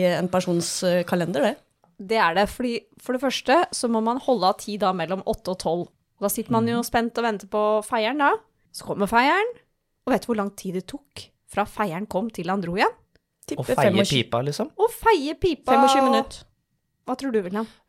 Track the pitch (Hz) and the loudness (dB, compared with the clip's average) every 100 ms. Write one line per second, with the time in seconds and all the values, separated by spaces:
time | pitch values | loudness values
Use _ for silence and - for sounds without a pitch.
0 | 180 160 175 185 180 170 165 - 185 180 | 2 2 0 0 0 -2 -2 -2 0 0
1 | 175 180 170 233 226 294 _ _ _ - | 0 -2 0 0 0 -2 _ _ _ -16
2 | 196 226 175 170 202 - 247 233 _ _ | -4 2 2 2 0 0 -4 -4 _ _
3 | - 247 262 - - 294 - - 240 226 | -6 -2 -2 -2 2 2 2 -2 -2 0
4 | 220 254 - 233 185 208 - 208 196 190 | 0 -2 0 2 2 0 -6 -2 0 0
5 | 160 190 - 220 - 185 165 170 - _ | -2 -4 -4 -4 -4 -4 -2 -2 -4 _
6 | _ - 202 233 220 226 233 240 240 240 | _ -6 -4 -4 -2 0 0 -2 0 0
7 | 233 233 233 202 196 214 214 214 214 254 | 0 -2 -2 -4 -4 0 2 0 0 -2
8 | 214 294 285 440 _ _ _ - - 180 | 0 2 2 2 _ _ _ -16 -8 -2
9 | 196 226 269 359 453 480 _ _ _ _ | 2 4 4 2 0 -6 _ _ _ _
10 | - 240 - 220 202 202 185 180 - 285 | -2 -2 0 -4 -4 -6 -8 -8 -8 -16
11 | _ - - _ _ - 208 - 208 160 | _ -20 -20 _ _ -4 -4 -2 -4 -4
12 | 214 180 226 - 175 202 170 185 349 - | -4 -4 -4 -6 -4 -2 -2 0 0 -2
13 | _ _ _ _ - 294 135 247 202 190 | _ _ _ _ -10 -6 -2 2 4 4
14 | 196 135 - 117 139 143 269 - 453 - | 2 2 0 -2 -2 -4 -6 0 0 2
15 | 453 392 277 320 370 294 - 269 269 277 | 2 2 0 -2 -2 -2 2 6 6 6
16 | 262 233 269 - - _ _ _ _ _ | 4 2 0 -10 -20 _ _ _ _ _
17 | - 254 269 220 180 202 226 - | -10 -6 -2 -2 -2 -4 -6 -10